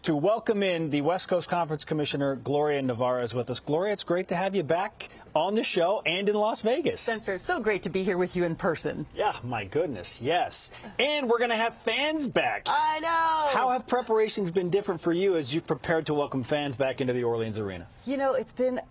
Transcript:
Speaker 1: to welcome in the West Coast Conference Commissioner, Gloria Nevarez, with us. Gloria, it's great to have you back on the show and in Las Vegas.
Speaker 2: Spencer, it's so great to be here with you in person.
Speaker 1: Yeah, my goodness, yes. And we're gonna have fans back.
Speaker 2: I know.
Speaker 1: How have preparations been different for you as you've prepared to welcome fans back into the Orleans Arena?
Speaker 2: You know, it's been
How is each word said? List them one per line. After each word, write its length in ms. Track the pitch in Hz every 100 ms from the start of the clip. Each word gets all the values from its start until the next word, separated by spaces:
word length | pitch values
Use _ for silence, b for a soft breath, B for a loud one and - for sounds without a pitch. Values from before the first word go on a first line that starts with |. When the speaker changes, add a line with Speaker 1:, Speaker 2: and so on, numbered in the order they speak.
Speaker 1:
to 120 | - 151
welcome 460 | 185 226 - 202
in 260 | 196 170 160
the 100 | 143
West 280 | 143 180 -
Coast 200 | 180 -
Conference 340 | 175 160 151
Commissioner, 520 | - 156 147 147 139 131
Gloria 440 | 117 143 151 143
Nevarez, 540 | 131 117 123 127 120
with 160 | 123 120
us. 80 | 120
Gloria, 320 | - 151 202
it's 120 | 202
great 240 | - 175 185
to 80 | 175
have 180 | 190
you 80 | 190
back 460 | 147 165 208 - - B B
on 200 | 151 175 214
the 80 |
show 360 | - 180 170 208 156
and 220 | 175 202
in 60 | 208
Las 260 | 208 262
Vegas. 380 | 214 269 294 -
Speaker 2:
Spencer, 340 | - 220 220
it's 80 | 185
so 160 | - 359
great 240 | 214 196
to 60 | 190
be 140 | 180
here 120 | 190 180
with 200 | 180 180
you 80 |
in 100 | 175
person. 500 | 160 180 151 151 131 147
Speaker 1:
Yeah, 200 | - 208 -
my 220 | 120 117
goodness, 580 | 95 147 170 107 87 -
yes. 480 | 123 175 147 - - B 214 -
And 280 | 262 294 254
we're 120 | 233
gonna 160 | 240 220
have 180 | 226
fans 540 | 220 - 233 294 311 262
back. 400 | 170 127 104 -
Speaker 2:
I 300 | 277 311 311
know. 480 | 320 330 330 320 294 247
Speaker 1:
How 120 | 254
have 180 | 247 -
preparations 640 | 247 240 220 214 214 180
been 180 | 180 180
different 300 | 196 196 165
for 120 | 170
you 220 | 170 196 170
as 160 | 127
you've 140 | 156 -
prepared 400 | 151 - 160 156
to 80 |
welcome 300 | 147 139 135
fans 320 | 120 147 143 123
back 240 | 131 123
into 120 | 131
the 120 | 123
Orleans 340 | 120 117 110 107
Arena? 300 | 101 90 85 - 233
Speaker 2:
You 100 | 269
know, 180 | 269
it's 180 | 262 220
been 280 | - 254 247 -